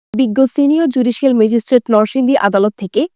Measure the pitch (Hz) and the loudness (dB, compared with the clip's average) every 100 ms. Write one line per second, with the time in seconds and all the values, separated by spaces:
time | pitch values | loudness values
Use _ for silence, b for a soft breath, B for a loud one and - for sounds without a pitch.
0 | _ 214 247 208 262 - 277 311 330 254 | _ -2 0 2 0 2 0 2 0 0
1 | 247 226 269 240 214 233 - 254 - 220 | -2 0 0 2 2 0 0 0 2 0
2 | 214 269 247 277 202 196 208 - 190 208 | 0 -2 0 0 0 0 -2 -4 -6 -4
3 | 330 | -4